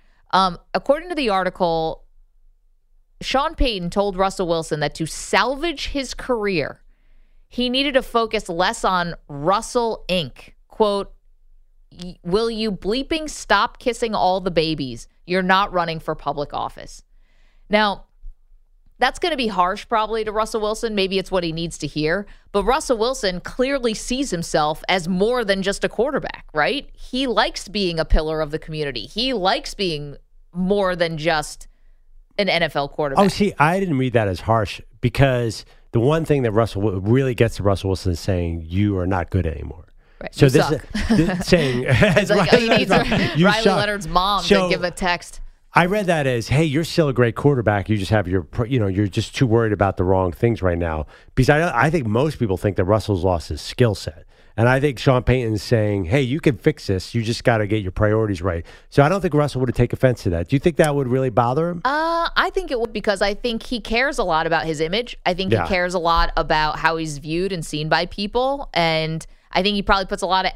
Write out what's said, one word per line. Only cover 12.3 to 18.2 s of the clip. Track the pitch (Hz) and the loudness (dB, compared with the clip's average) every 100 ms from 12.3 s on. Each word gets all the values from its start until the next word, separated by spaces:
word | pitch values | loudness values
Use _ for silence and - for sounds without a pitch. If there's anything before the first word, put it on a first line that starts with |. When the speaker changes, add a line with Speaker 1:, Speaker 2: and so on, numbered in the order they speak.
| 196 233 | 0 0
Speaker 1:
you | 220 220 | -2 -4
bleeping | 180 175 247 269 320 302 | -4 -4 -4 -2 -4 -4
stop | - - 202 - - | -8 0 2 2 -2
kissing | 254 233 226 208 | -6 -4 -2 0
all | 185 190 | 0 0
the | 185 | 0
babies? | 165 160 156 131 117 - _ - | 0 0 -2 -6 -10 -16 _ -4
You're | 185 | -2
not | 185 190 202 | 2 2 2
running | 175 165 160 | -2 -2 -4
for | 160 156 | -6 -6
public | 143 143 143 | -4 -6 -6
office." | 117 113 - - - - _ _ _ _ _ - | -6 -8 -10 -18 -20 -20 _ _ _ _ _ -2
Now, | 208 214 185 - _ | 0 2 -2 -12 _